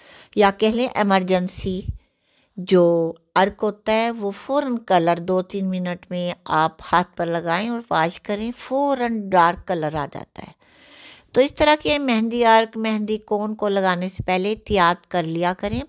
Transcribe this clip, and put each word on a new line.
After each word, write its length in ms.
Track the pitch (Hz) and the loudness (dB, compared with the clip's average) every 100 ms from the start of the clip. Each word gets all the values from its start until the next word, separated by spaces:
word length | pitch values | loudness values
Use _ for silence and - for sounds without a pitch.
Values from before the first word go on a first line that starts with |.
| - - - - | -20 -20 -6 2
या 140 | 196 | 2
कह 220 | 196 220 | 4 0
लें 160 | 220 254 - | 2 -2 0
इमरजेंसी 880 | 202 190 185 185 180 - 196 185 - - _ _ _ _ _ - | 2 2 2 0 -2 -6 -6 -6 -8 -12 _ _ _ _ _ -10
जो 260 | 180 185 175 170 165 - _ 170 | 2 6 6 4 0 -6 _ 0
अर्क 240 | 196 202 | 0 0
होता 320 | 214 208 - | -6 -4 -2
है, 180 | 220 233 | 0 0
वो 200 | 233 202 | -4 -8
फ़ौरन 460 | 196 - 277 277 233 | -8 -4 -2 -2 -4
कलर 400 | 226 180 165 170 | 0 2 2 0
दो 220 | 175 185 | 0 -2
तीन 220 | 185 196 | -2 -4
मिनट 420 | 190 185 180 175 - | -4 -4 -4 -8 -8
में 240 | 180 175 - - | -8 -6 -8 -2
आप 300 | 156 160 - | 0 0 -2
हाथ 240 | - 175 180 - | -2 0 0 -4
पर 80 | 170 | -4
लगाएं 420 | 170 170 170 226 | -4 -2 -2 -2
और 140 | 233 233 | -6 -2
वॉश 260 | 165 165 180 | 0 0 -4
करें, 320 | - 202 226 | -8 -6 -6
फ़ौरन 720 | 247 - 262 285 269 240 226 196 | -10 -6 -2 0 0 -2 -4 0
डार्क 360 | 185 170 175 - | 4 4 2 -6
कलर 280 | 175 151 156 | -4 -4 -4
आ 100 | 143 | -8
जाता 360 | - - - | -10 -18 -18
है। 120 | - - _ _ _ - - - _ | -20 -20 _ _ _ -20 -20 -20 _
तो 60 | - | 0
इस 160 | 285 - | 0 2
तरह 180 | 302 302 | 2 2
के 220 | 302 294 | 2 0
मेहंदी 440 | 269 226 226 240 | 0 0 0 2
अर्क, 340 | 233 226 220 220 | 6 6 4 -2
मेहंदी 400 | 220 214 208 214 | -4 -2 -4 -6
कोन 360 | - 208 214 | -4 -4 -4
को 140 | 214 208 | -4 -2
लगाने 400 | 196 190 175 185 | 0 0 0 -4
से 140 | - | -6
पहले 260 | - 185 196 | -4 -2 -2
एहतियात 540 | 214 - 202 170 175 - | -4 -2 2 2 2 -4
कर 180 | 180 | -4
लिया 280 | 160 165 175 | -4 -2 -2
करें। 300 | 185 202 233 | -2 -6 -6